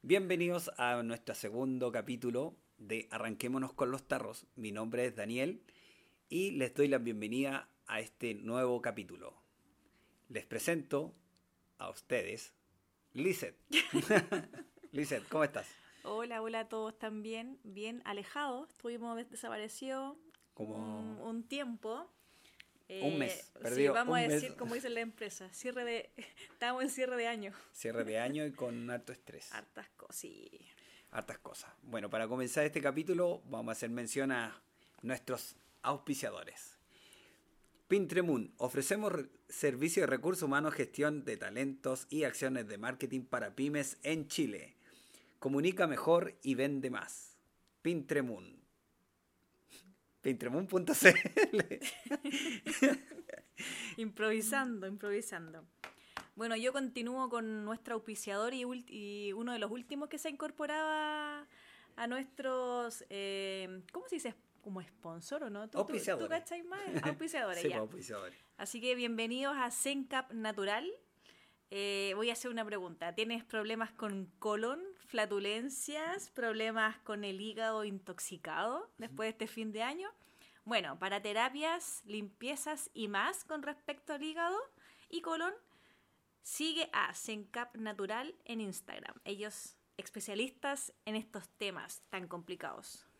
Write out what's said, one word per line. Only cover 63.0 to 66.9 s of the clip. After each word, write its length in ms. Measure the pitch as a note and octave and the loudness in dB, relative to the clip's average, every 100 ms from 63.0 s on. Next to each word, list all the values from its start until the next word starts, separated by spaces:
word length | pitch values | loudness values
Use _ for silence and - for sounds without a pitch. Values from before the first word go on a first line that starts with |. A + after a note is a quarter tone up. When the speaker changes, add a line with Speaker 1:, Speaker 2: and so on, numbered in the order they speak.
| - | -8
Speaker 2:
eh, 760 | G3 G3 G3 G3 F#3+ F#3 F#3 F#3 | -4 -2 -2 -2 -2 -6 -8 -8
¿cómo 160 | F4 B4+ | -10 -4
se 80 | E4+ | -4
dice? 180 | C4 - _ _ | -4 -8 _ _
¿Como 200 | - F#3+ | -8 -8
sponsor 640 | E3+ - E3+ E3 - D4 | -8 -12 -10 -10 -6 -4
o 60 | C#4 | -4
no? 160 | G3+ A3 | -6 -6
¿Tú, 60 | |
tú, 60 | - | -2
Speaker 1:
Auspiciadores. 480 | - B3 - F3+ - | 0 0 2 2 2
Speaker 2:
tú 20 | |
cachai 340 | E4 E4+ F4 | 0 -2 -8
más? 160 | F4 F#4+ | -6 -6
Speaker 1:
<laughs> 240 | G4 | -2